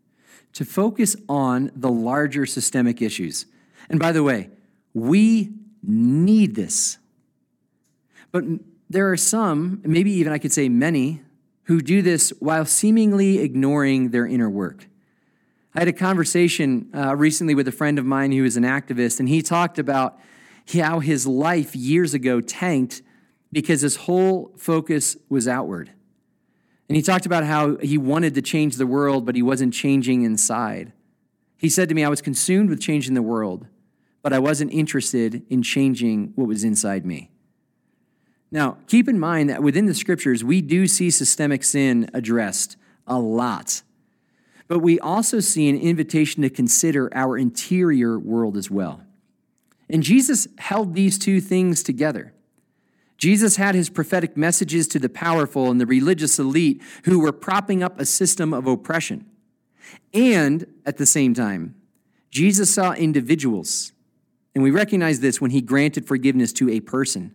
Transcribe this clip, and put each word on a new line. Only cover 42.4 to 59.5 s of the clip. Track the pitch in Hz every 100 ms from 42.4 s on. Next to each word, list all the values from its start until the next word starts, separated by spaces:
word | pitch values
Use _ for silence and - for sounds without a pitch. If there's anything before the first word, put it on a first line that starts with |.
| 104 92 - - _ _ -
a | 127
lot. | 117 113 123 107 - - - _ _ _ _ _ _ _ -
But | 175
we | 170 170
also | 151 190 226 233
see | - - 151
an | 139
invitation | 170 170 156 160 151 -
to | 139
consider | - 123 - 165 143 127
our | - 131 123
interior | 127 120 - 185 180 143 117 113
world | - 113 113 101
as | 95
well. | 95 92 - - _ _ _ _ _ _ _ -
And | 160
Jesus | 143 240 269 254 - -
held | - 202 208 165
these | 196 196
two | - 190
things | 190 185 185 170
together. | - 127 151 117 - _ _ _ _ _ _ _ _ -
Jesus | 165 202 220 190
had | 196
his | 185 165
prophetic | - 151 185 165 -
messages | 160 170 160 165 156
to | 147
the | 127
powerful | - 170 165 143 143 127
and | 123
the | 117
religious | 131 139 180 151 -
elite | 135 143 165 135 - - -
who | 180
were | 156
propping | 143 - 196 196 190
up | 180 180
a | 139
system | - 185 - 160
of | 151 131
oppression. | 123 - 160 - 80 - _ _